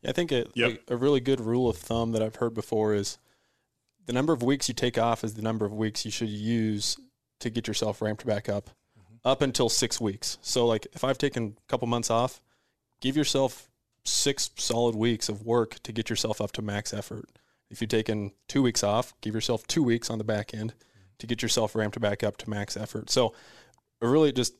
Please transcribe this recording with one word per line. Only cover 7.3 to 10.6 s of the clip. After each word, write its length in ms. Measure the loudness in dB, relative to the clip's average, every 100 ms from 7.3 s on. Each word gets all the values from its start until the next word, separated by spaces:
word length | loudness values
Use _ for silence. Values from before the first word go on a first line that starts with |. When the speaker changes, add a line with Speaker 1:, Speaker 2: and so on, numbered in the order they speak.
| _
Speaker 1:
to 100 | -4
get 160 | -4 -2
yourself 340 | -2 -2 0
ramped 240 | -2 -2
back 240 | -2 -2 -2
up. 220 | -4 -6 _ _ _
Speaker 3:
Mm-hmm. 200 | _ -4
Speaker 1:
Up 180 | 0 2
until 260 | 2 2 2
six 320 | 2 0 0
weeks. 380 | -2 -2 -6 -8
So, 240 | -2 2